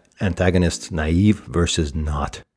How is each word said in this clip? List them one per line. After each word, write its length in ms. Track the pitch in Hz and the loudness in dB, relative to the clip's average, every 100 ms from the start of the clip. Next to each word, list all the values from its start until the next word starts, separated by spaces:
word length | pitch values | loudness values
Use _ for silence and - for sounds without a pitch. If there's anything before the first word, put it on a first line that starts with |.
| _ _ | _ _
antagonists 720 | 101 85 90 90 87 - - | -4 2 2 4 2 0 -8
naive 480 | 85 76 85 104 104 | -4 0 2 4 2
versus 540 | - - 85 - 76 78 | 0 0 0 0 -4 -4
not. 460 | 76 73 73 - - | -4 -4 -6 -8 -20